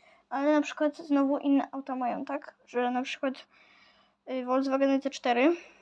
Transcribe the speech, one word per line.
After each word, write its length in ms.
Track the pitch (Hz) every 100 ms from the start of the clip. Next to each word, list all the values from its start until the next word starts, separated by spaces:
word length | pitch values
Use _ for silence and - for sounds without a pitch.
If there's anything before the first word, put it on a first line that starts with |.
| _ _ _
Ale 220 | 262 294
na 80 | 302
przykład 360 | 294 - 302 -
znowu 420 | 311 277 269 285
inne 300 | 277 277 -
auta 240 | 277 277 254
mają, 280 | 240 -
tak? 300 | 277 285 - - _
Że 240 | 247 247
na 120 | 247
przykład, 440 | 269 - 269 262 - _ _ _ _ _ _ _ -
y, 140 | 254
Volkswageny 560 | 247 262 269 269 269 269
T 100 | 269
cztery, 460 | - 254 233 285 339 - _